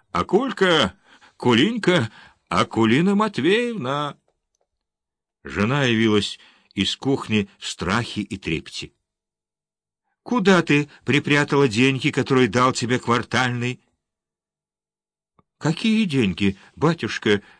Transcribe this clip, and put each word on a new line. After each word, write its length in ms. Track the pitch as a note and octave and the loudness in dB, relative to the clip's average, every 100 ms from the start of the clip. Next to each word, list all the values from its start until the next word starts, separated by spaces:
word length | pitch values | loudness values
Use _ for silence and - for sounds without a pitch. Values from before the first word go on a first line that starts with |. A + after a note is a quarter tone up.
| _ | _
«Акулька! 840 | F2 F2 G3 C4 - F#3 D#3+ G#2+ - _ - - _ | -6 0 0 -2 -2 2 2 0 -4 _ -20 -20 _
Кулинька! 760 | B2 A2+ F3+ A#3+ F3 F3 A2+ - - _ - | 2 4 2 0 0 0 0 -8 -20 _ -6
Акулина 680 | F2+ A2+ A2 A2+ B2+ F#3 G3+ | -2 -2 2 2 4 2 2
Матвеевна!» 1000 | G#3+ G3+ C#3+ G#3+ A#3+ A3 B2 C#3+ D3 - _ _ _ _ _ _ _ _ _ _ _ _ | 0 -2 0 0 -2 -6 -6 -6 -8 -12 _ _ _ _ _ _ _ _ _ _ _ _
Жена 400 | - F#2 G#2+ C#3+ | -12 -4 -2 0
явилась 560 | C3 A2+ A2+ G#2 G2+ - - _ _ - | 0 2 2 2 0 -8 -20 _ _ -4
из 200 | F#2+ - | -2 -2
кухни 540 | C3+ C3 - G#2+ G2+ _ | -2 -2 0 -2 -2 _
в 100 | - | -14
страхе 540 | - E2+ A2 A#2+ G2 | -8 -2 -2 -2 -6
и 160 | G2 - | -8 -8
трепете. 560 | - D#2+ - - - _ _ _ _ _ _ _ _ _ _ _ _ _ | -6 -8 -8 -16 -16 _ _ _ _ _ _ _ _ _ _ _ _ _
«Куда 380 | - B3 G3 F#3 | -4 -2 4 2
ты 280 | E3 D3 D3 - | 4 0 0 -10
припрятала 640 | - C#3 C#3+ C#3+ C#3+ C#3+ C#3 | -2 -2 2 0 2 2 2
деньги, 420 | G#2 C3 C3+ D3 | 2 2 2 -2
которые 380 | C3+ A#2+ C3 B2 | -2 0 2 2
дал 240 | B2 B2+ | 2 0
тебе 280 | A#2+ A#2 B2 | 0 -2 -4
квартальный?» 840 | - A#2+ G#2 A#2+ B2+ B2 A#2+ B2 _ _ _ _ _ _ _ _ _ _ _ _ _ _ _ _ _ _ | 0 -2 0 -2 -2 -2 -6 -8 _ _ _ _ _ _ _ _ _ _ _ _ _ _ _ _ _ _
«Какие 400 | D3 D#3+ A3 G#3+ | -4 -2 0 0
деньги, 540 | G3+ C3+ G#2 E2+ G2 G2 - - | 0 0 0 0 -2 -2 -12 -2
батюшка 680 | D3+ E3 A2 - A2 G2+ - - | -2 0 -4 -4 0 0 -2 -20